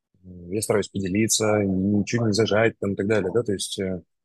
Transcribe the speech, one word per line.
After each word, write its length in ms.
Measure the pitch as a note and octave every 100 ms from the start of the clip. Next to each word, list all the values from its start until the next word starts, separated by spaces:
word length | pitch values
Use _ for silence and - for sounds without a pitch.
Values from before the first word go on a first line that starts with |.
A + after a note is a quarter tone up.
| _ _
м, 280 | F#2 F2+ F2
я 100 | G#2
стараюсь 260 | - G#2+ F#2
поделиться, 760 | G2+ F#2+ G2+ A2 - G#2+ G#2+
ничего 600 | G2+ F#2+ G2 G#2 G2 A#2+ A2+
не 40 |
зажать, 440 | G2+ G#2 G2+ A2+ -
там, 120 | G2+
и 20 | F#2+
так 100 | G2
далее, 220 | A2 F#2
да, 80 | A2
то 80 | A#2
есть, 260 | F#2+ - -
э, 220 | F#2+ F#2 - _